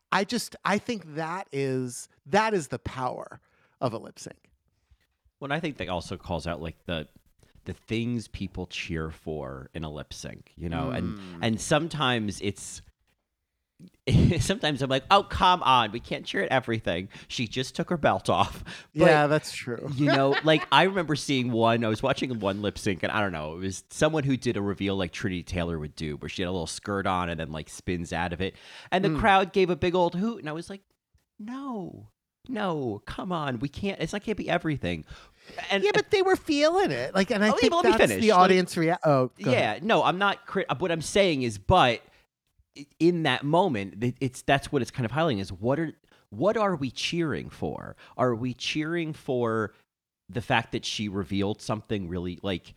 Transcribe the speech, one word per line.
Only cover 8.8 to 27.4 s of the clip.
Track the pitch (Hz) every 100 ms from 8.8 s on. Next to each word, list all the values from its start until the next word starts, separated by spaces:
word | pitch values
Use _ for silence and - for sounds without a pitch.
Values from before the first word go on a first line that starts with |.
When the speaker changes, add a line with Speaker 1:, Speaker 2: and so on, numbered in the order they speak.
| - 80 80
Speaker 2:
for | 80 82 76 67 67 67
in | 85
a | 78
lip | 73 69
sync, | - - - _ -
you | 82
know? | 82 -
And, | - 113 101
Speaker 1:
Mm. | 92 85
Speaker 2:
and | 117 110
sometimes | - 151 165 151 131 120 104 -
it's, | 101 - - - - _ _ _ _ _ _ _ _ _ - _ -
<laughs> | - - -
sometimes | - 202 151 131
I'm | 135
like, | 135 -
"Oh, | 202
come | - - 190 180
on, | 127 127 110
we | 117
can't | - 143 160
cheer | 196
at | 190
everything. | 131 120 110 101 87 98 - -
She | - 113
just | 127 131 -
took | 165
her | 170
belt | 123 98 -
off." | 90 - - - - - 151
But, | 170
Speaker 1:
Yeah, | 151 147
that's | 151 -
true. | - - 117 156
Speaker 2:
you | 135 147
know, | 135 139 139
Speaker 1:
<laughs> |
Speaker 2:
like, | 151 156 -
I | 139
remember | 185 196 151
seeing | 143 - 131 123
one, | 113 113 117
I | 113
was | 107
watching | 131 143 135 117
one | 98 101
lip | 101 -
sync, | 107 85
and | 101
I | 107
don't | 98
know, | 80 76
it | 85
was | 95 92 -
someone | - 156 156
who | 139 127
did | 120 101
a |
reveal | 101 95 98 98
like | 87
Trinity | - 104 90
Taylor | - 87 85 82
would | 76
do, | - 78 71
where | 78
she | -
had | 87
a |
little | 92 82
skirt | - - 98 95
on | 90 87
and |
then, | 82